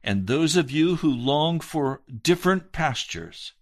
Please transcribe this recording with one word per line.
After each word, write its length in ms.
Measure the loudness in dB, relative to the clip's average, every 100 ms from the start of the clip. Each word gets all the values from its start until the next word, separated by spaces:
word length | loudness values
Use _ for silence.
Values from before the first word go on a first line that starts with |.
And 240 | -2 -2 0
those 300 | 2 4 2
of 140 | 2
you 260 | 2 2 2
who 160 | 0
long 480 | 0 0 2 2 -2
for 400 | -4 -2 -2 -2 _ -4
different 500 | 0 2 2 0 -2
pastures 800 | -4 -4 -4 -8 -10 -12 -16 -20 _